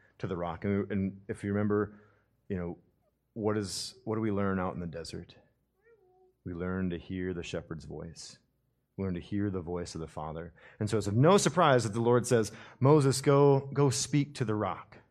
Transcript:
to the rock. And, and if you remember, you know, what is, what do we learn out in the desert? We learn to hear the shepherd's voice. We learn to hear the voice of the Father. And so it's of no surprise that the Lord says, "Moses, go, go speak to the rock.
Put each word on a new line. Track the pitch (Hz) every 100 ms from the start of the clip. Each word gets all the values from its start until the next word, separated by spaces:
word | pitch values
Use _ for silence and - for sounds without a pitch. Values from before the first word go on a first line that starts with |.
| _ _
to | 101
the | 87
rock. | 85 85
And, | 101 101 98
and | 101 95 98 -
if | 107
you | 101
remember, | 101 104 104 104 - _ _ _ _ -
you | 95
know, | 87 - _ _ _ _ _
what | 117 107 107
is, | 98 - - -
what | -
do | 110
we | 110
learn | 101 98 95
out | 92
in | 80
the | 85
desert? | 82 82 87 90 - _ _ _ _ _ _ _ _ _ _
We | 90
learn | 85 90 92 92
to | 87
hear | - 92 92
the | 87
shepherd's | 82 85 - 80
voice. | 73 76 82 78 - - _ _ _ _ _ -
We |
learn | 95
to | 87
hear | 71 101 101
the | 92
voice | 82 87 85
of | 82
the | 78
Father. | - 78 80 85 - - -
And | 107
so | 110
it's | 98
of | 107
no | 151 196
surprise | 180 160 156 127
that | 113
the | 110
Lord | 117 123 117
says, | 120 107 - - -
"Moses, | 131 156 135 131
go, | 147 139 143 135 139
go | 139 143
speak | 123 - 147 143 -
to |
the | 110
rock. | 107 95 85 - - _